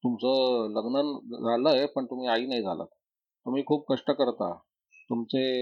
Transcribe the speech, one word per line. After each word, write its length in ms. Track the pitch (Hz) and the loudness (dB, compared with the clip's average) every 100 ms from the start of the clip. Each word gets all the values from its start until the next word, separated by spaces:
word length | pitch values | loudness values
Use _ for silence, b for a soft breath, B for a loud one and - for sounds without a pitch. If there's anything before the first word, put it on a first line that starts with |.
तुमचं 260 | 127 117 127 135 127 123 107 | -2 0 2 4 4 2 0
लग्न 320 | 107 113 135 147 131 117 117 | -2 -2 0 0 -4 -8 -4
झालंय 480 | 117 120 147 135 143 | 0 4 4 4 2
पण 200 | 135 123 | -2 -6
तुम्ही 220 | 127 127 | -4 0
आई 180 | 113 131 | 0 0
नाही 160 | 123 | -2
झालात. 260 | 98 82 82 _ _ _ _ _ 123 | -2 -4 -8 _ _ _ _ _ -4
तुम्ही 180 | 135 143 | -2 0
खूप 200 | 147 - | 0 0
कष्ट 200 | 135 - | -2 0
करता. 420 | 139 123 117 - - _ _ _ - - | 0 0 0 -4 -6 _ _ _ -16 -6
तुमचे 340 | 120 113 135 131 127 | -6 -2 0 0 0